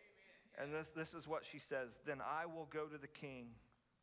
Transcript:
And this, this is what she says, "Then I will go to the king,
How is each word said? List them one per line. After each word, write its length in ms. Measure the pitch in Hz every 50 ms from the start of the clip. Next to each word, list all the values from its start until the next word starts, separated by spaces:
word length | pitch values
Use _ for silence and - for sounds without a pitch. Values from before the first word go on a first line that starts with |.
| - - - - - - - - - - - -
And 140 | 139 143 151
this, 160 | 156 156 147
this 240 | - 160 160 - 170
is 140 | 165 139
what 180 | 147 160 151 -
she 140 | - - 143
says, 420 | - - 147 135 127 117 110 - -
"Then 160 | 147 143 131
I 260 | 113 123 147 160 170
will 180 | 170 160 165 156
go 220 | 143 151 156 151
to 100 | 151 151
the 100 | 147 135
king, 440 | - - - 151 139 131 127 120 120 113 110 - - - - _ _ _ _